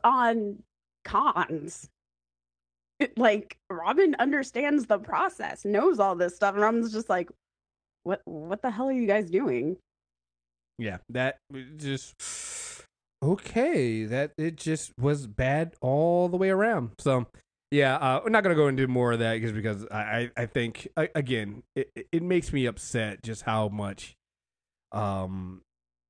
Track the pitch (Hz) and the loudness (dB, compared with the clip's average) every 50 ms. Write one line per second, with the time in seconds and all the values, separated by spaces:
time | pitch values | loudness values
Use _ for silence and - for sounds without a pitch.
0 | - 233 269 254 240 233 233 233 208 202 202 - - _ _ _ _ _ _ _ | 2 4 4 4 4 4 2 2 0 -4 -6 -10 -14 _ _ _ _ _ _ _
1 | - - - 202 277 294 - - 170 - 160 156 143 - - - - - _ _ | -8 -2 0 0 2 2 2 0 0 -2 -4 -6 -8 -10 -14 -16 -18 -20 _ _
2 | _ _ _ _ _ _ _ _ _ _ _ _ _ _ _ _ _ _ _ - | _ _ _ _ _ _ _ _ _ _ _ _ _ _ _ _ _ _ _ -4
3 | 285 - - 220 254 220 208 208 208 - - _ _ - 190 165 165 190 247 320 | -4 -2 0 2 4 4 4 2 0 -8 -16 _ _ -10 -10 -4 -2 0 4 4
4 | 392 330 277 - 233 277 277 294 269 - - 233 285 285 302 294 233 - 214 202 | 4 4 4 2 2 2 2 0 -2 -2 -2 -2 0 2 2 2 2 2 0 0
5 | 226 - 208 262 370 370 - - 214 71 67 - - 202 208 202 269 381 339 220 | 0 0 0 0 0 0 -2 -4 -8 -8 -8 -6 -4 0 2 4 4 4 4 4
6 | 196 196 185 170 180 170 175 - 208 196 196 202 208 220 226 233 233 226 214 214 | 4 2 2 2 0 0 0 0 0 0 2 4 4 4 4 2 0 -2 -2 -4
7 | 233 - 196 180 175 - - _ _ _ _ _ _ _ _ _ _ _ _ _ | -2 0 0 0 -2 -4 -10 _ _ _ _ _ _ _ _ _ _ _ _ _
8 | - 170 196 196 - - 170 151 156 170 196 214 - 254 208 208 254 269 269 254 | -6 -6 -6 -6 -6 -8 -12 -10 -8 -8 -6 -6 -4 -4 -4 -2 -2 -2 0 0
9 | 233 202 202 214 208 165 170 185 - 143 127 120 127 156 185 - _ _ _ _ | 2 2 2 2 2 0 0 0 2 0 0 0 0 -2 -4 -6 _ _ _ _
10 | _ _ _ _ _ _ _ _ _ _ _ _ _ _ _ - 117 104 90 90 | _ _ _ _ _ _ _ _ _ _ _ _ _ _ _ -8 -8 -6 -8 -8
11 | - - 117 127 127 131 - - _ - 139 135 131 127 156 151 151 139 139 127 | -10 -8 -4 -2 -2 -2 -2 -6 _ -16 -16 -14 -14 -14 -14 -10 -6 -6 -6 -6
12 | - - - - - - - - - - - - - - - - - _ _ _ | -8 -12 -18 -14 -12 -12 -10 -10 -12 -12 -12 -12 -14 -14 -16 -18 -20 _ _ _
13 | _ _ _ _ - 151 190 196 - - - 226 254 330 349 196 131 120 113 110 | _ _ _ _ 0 0 0 0 -2 -4 -2 0 2 2 2 2 2 0 0 -2
14 | 110 107 120 131 143 151 - - 156 165 160 - - 156 160 156 - - - - | -2 -2 -2 -2 -2 -4 -4 -4 -6 -4 -6 -6 -4 -4 -4 -4 -4 -8 -6 -2
15 | 120 143 151 143 135 107 104 - 127 131 139 156 165 165 - _ - 127 135 147 | 0 0 0 0 -4 -6 -4 -2 0 0 2 0 -2 -4 -6 _ -2 0 2 2
16 | 160 170 175 175 180 175 175 180 190 190 190 190 208 233 226 165 123 110 - - | 2 4 4 2 2 2 2 2 2 2 2 2 2 2 2 0 -2 -4 -8 -4
17 | - 143 131 127 120 - - - _ _ _ _ _ _ 143 143 139 131 131 156 | 0 0 2 2 0 -4 -10 -18 _ _ _ _ _ _ 2 4 4 4 4 2
18 | 147 131 131 143 - 226 220 214 196 190 170 151 151 143 135 131 135 127 127 123 | 2 2 2 2 2 2 2 4 4 4 4 4 4 4 4 2 2 2 2 2
19 | 123 120 117 113 117 113 113 113 113 113 104 107 101 110 104 98 110 - 101 107 | 2 2 2 2 2 0 0 0 -2 -2 -2 -2 -2 -2 -4 -4 -6 -8 -6 -6
20 | 104 107 107 117 120 123 - 120 120 110 - 131 117 117 110 - - - - - | -4 -2 -2 -2 -4 -4 -4 -6 -6 -4 -2 -2 -2 -2 -4 -8 -14 -6 -2 -2
21 | 156 - - 156 143 123 127 113 107 101 104 117 - _ - 139 135 - - 117 | -2 0 -2 -2 -2 0 -2 -2 -2 -4 -8 -12 -16 _ -6 -4 -4 -4 -6 -14
22 | 113 - - 165 170 180 185 175 - - - 139 127 120 107 - - - - 120 | -6 -4 -2 -2 0 2 2 0 0 0 0 0 0 0 -2 -4 -8 -4 -2 -2
23 | 110 107 98 - - 113 110 - - 120 110 110 107 104 101 104 104 98 98 - | -2 -2 -4 -8 -10 -10 -10 -6 -2 0 0 2 2 0 -2 -4 -6 -6 -8 -10
24 | - - - _ _ _ _ _ _ _ _ _ _ _ _ _ _ _ - 104 | -14 -18 -20 _ _ _ _ _ _ _ _ _ _ _ _ _ _ _ -6 -4
25 | 107 98 98 95 95 92 95 95 92 92 92 92 - _ _ _ _ _ _ _ | -2 -2 -2 -2 -4 -4 -6 -6 -8 -10 -12 -14 -18 _ _ _ _ _ _ _
26 | _ | _